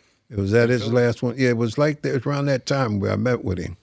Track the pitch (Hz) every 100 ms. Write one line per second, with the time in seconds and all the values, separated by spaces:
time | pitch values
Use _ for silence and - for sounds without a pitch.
0 | _ _ - 101 98 113 117 123 107 123
1 | 120 113 123 120 127 117 117 117 151 147
2 | 139 131 143 143 143 131 - 139 123 104
3 | 101 101 120 123 - 90 90 92